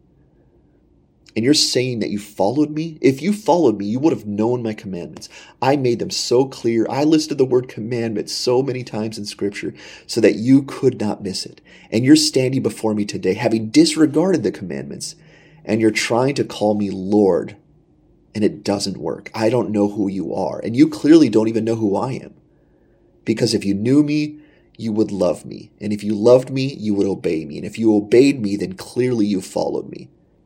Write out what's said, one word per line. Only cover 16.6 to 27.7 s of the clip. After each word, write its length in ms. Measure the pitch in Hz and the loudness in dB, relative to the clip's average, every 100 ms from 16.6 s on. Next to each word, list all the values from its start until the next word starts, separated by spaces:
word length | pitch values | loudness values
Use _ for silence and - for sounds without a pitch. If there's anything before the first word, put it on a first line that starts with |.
| 104 | -2
me 160 | 104 98 | 0 -2
Lord, 680 | 98 92 104 98 82 - - _ _ _ _ _ _ _ | -4 0 4 4 2 -2 -10 _ _ _ _ _ _ _
and 100 | 214 | -2
it 200 | 208 156 | -2 -2
doesn't 340 | - 101 - - | -4 -4 -4 -6
work. 320 | 78 - - | -8 -8 -10
I 160 | 107 113 | -2 0
don't 220 | 123 92 | 0 0
know 160 | 107 101 | 0 0
who 220 | 104 98 | 0 -4
you 240 | 95 - | -4 -6
are, 260 | 92 82 - | -4 -4 -4
and 160 | - 120 | -4 2
you 120 | 156 | 2
clearly 420 | - 143 160 131 | 2 6 6 6
don't 180 | 110 110 | 4 2
even 160 | 113 | 0
know 120 | 110 113 | -2 0
who 200 | 107 98 | 0 0
I 180 | 127 | -2
am. 200 | 110 - - _ _ _ _ _ _ _ _ | -6 -12 -20 _ _ _ _ _ _ _ _
Because 300 | - 107 117 | -6 -2 0
if 100 | 107 | 0
you 120 | 98 98 | -2 -2
knew 280 | 113 139 | 2 2
me, 360 | 147 151 151 - - _ _ - | 2 0 -4 -8 -20 _ _ -10
you 140 | 113 | -6
would 180 | 107 110 | -2 -2
love 340 | 98 90 - - | 0 0 -2 -8
me. 260 | - - _ | -18 -18 _
And 140 | 107 | -8
if 100 | 104 | -6
you 120 | 104 107 | -4 2
loved 340 | 113 127 135 | 6 6 4
me, 240 | 135 135 | -4 -4
you 220 | 143 107 101 | -4 -2 0
would 120 | 98 | 0
obey 380 | 90 85 80 76 | 0 -2 -4 -6
me. 120 | 80 | -10
And 80 | |
if 120 | 87 | -10